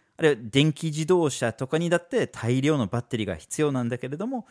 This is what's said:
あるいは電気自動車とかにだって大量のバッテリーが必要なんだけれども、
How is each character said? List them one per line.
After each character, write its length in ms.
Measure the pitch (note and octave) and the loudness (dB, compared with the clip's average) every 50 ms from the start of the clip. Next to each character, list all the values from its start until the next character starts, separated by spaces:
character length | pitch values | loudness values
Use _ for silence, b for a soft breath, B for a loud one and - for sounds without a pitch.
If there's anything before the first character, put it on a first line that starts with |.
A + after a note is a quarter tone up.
| b b b | b b b
あ 60 | - | 2
る 60 | D#3+ D3+ | 2 2
い 20 | |
は 60 | C#3+ G#2+ | 2 2
電 320 | A#2+ G#2+ - C#3 D3 D#3 | -4 0 4 4 4 4
気 140 | D3 - E3 | 2 0 -4
自 200 | D#3+ D3 D#3 D#3+ | -4 -4 -4 2
動 240 | D3+ F#3 F3 D#3+ C#3 | 2 4 4 4 0
車 220 | - - C3 A#2 | 0 0 -2 -2
と 160 | G#2+ - C3+ - | -2 -4 -6 -2
か 100 | - D#3+ | -2 -2
に 120 | E3+ E3+ | 2 2
だ 80 | F3 E3+ | 0 0
っ 100 | F3 _ | 0 _
て 180 | - A#3 C#3+ | -2 -2 -2
大 340 | - - - A#2 A2+ B2+ C3 | -2 -4 -4 -2 0 0 2
量 160 | C3+ D3 D#3 | 2 2 2
の 100 | C#3 A2+ | 2 0
バ 160 | F2+ - A#2+ | -2 -2 -6
ッ 0 | |
テ 160 | - - - A2 | -4 -4 -4 -4
リ 60 | G#2+ | -4
ー 20 | |
が 100 | G2 F2 | -4 -6
必 240 | E2 - _ - - | -8 -8 _ -2 0
要 100 | D3+ D3 | 0 0
な 140 | C3+ B2+ A#2+ | 0 -2 -2
ん 40 | A#2 | -2
だ 100 | B2 B2 | -4 -6
け 100 | - C3 | -6 -8
れ 80 | C#3+ | -8
ど 100 | D#3 G3+ | -8 -6
も、 200 | B3+ C4+ A#3 b b | -6 -6 -8 b b